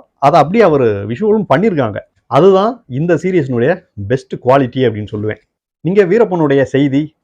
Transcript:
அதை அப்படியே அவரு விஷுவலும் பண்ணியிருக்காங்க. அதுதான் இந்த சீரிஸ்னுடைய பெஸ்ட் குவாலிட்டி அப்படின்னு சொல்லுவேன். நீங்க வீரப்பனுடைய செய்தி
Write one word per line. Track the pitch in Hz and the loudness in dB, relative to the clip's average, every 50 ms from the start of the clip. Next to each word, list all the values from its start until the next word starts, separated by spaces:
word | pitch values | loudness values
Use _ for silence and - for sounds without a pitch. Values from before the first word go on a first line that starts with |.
| - _ _ | -4 _ _
அதை | _ - 139 160 165 | _ 0 2 4 4
அப்படியே | 143 147 185 233 220 | 2 2 2 2 2
அவரு | 180 151 139 127 113 104 98 101 104 | 2 2 2 2 0 0 -2 -4 -8
விஷுவலும் | 120 123 208 214 208 220 196 - 135 | -6 -4 -2 0 0 0 0 0 -2
பண்ணியிருக்காங்க. | 143 196 226 185 147 131 110 98 - - _ _ _ _ | 0 0 0 0 0 -2 -4 -6 -8 -12 _ _ _ _
அதுதான் | _ 117 135 165 196 190 190 196 226 - 240 _ - | _ 0 4 4 4 4 4 2 0 -4 -6 _ -12
இந்த | 123 127 156 175 170 | -8 -6 -2 -2 -2
சீரிஸ்னுடைய | - - 185 190 175 147 131 127 117 117 139 180 180 - _ _ - 101 101 | -2 -2 -2 -2 -2 -2 -2 -2 0 0 0 -2 -4 -6 _ _ -14 -6 -4
பெஸ்ட் | 120 - - _ - | -4 -4 -4 _ -14
குவாலிட்டி | - - 120 131 139 139 123 - 135 127 | -6 0 2 2 2 2 0 -2 -2 -2
அப்படின்னு | 117 107 104 104 98 | -2 -2 -4 -8 -10
சொல்லுவேன். | - 104 104 107 104 - _ _ _ _ _ _ _ _ | -8 -8 -8 -8 -8 -10 _ _ _ _ _ _ _ _
நீங்க | - 156 190 202 202 | -6 -2 0 0 2
வீரப்பனுடைய | 170 185 233 - 175 180 175 156 143 139 139 | 2 2 2 2 0 0 0 0 2 2 2
செய்தி | 135 127 - 135 143 143 131 139 156 151 - _ | 0 0 0 0 0 0 0 -2 -2 -4 -8 _